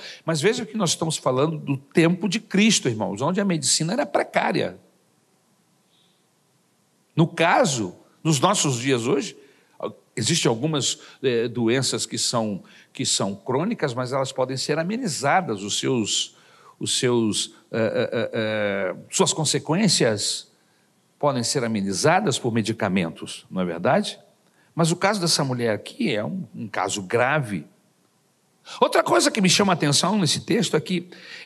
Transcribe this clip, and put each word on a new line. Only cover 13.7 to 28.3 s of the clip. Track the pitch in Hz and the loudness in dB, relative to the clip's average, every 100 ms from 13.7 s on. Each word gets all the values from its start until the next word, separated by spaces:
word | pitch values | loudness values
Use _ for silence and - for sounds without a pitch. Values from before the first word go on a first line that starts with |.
| 226 151 | -2 -4
mas | 123 127 | -4 -4
elas | 135 131 | -2 -2
podem | - 127 131 | -2 -4 -2
ser | - 151 | -4 -2
amenizadas, | 170 220 247 127 139 175 175 104 | -2 -4 -4 -2 0 0 0 -4
os | 101 - | -4 -4
seus, | 131 131 101 - - - - - - - | 0 0 0 -2 -4 -8 -20 -20 -20 -10
os | 104 - | -4 0
seus, | 127 120 110 92 - - - | 2 2 2 0 -4 -10 -8
eh, | 113 | -2
eh, | 110 117 117 | 0 0 -2
eh, | 120 110 | -2 -4
eh, | 120 110 107 104 98 92 - - | -2 -2 -2 -2 -2 -4 -6 -6
suas | - 185 | 0 0
consequências | - 151 143 - 165 214 - 127 107 - - - _ _ _ _ _ _ _ | 0 0 -2 0 2 2 4 2 0 -2 -6 -8 _ _ _ _ _ _ _
podem | 147 127 | -2 0
ser | 113 143 | -2 -2
amenizadas | 117 110 98 92 135 180 214 127 | -2 -2 -2 0 4 4 2 0
por | 123 | 0
medicamentos, | 113 104 110 104 92 82 - - - - | 0 0 -2 0 0 -2 -6 -14 -14 -10
não | 92 | -4
é | |
verdade? | 90 85 123 170 208 - _ _ _ _ _ | -4 -2 2 2 0 -8 _ _ _ _ _
Mas | - 160 | 0 0
o | 175 | 2
caso | 196 214 | 0 0
dessa | 170 - | 0 0
mulher | 139 123 117 | 0 0 0
aqui | 104 - - 226 | -2 -4 -6 -2
é | 107 | -2
um, | 110 190 - | -2 -6 -10
um | - 110 | -10 -8
caso | - 95 101 | -4 -4 -4
grave. | 92 117 123 151 120 95 - _ _ _ _ _ _ | -2 0 2 0 -2 -6 -8 _ _ _ _ _ _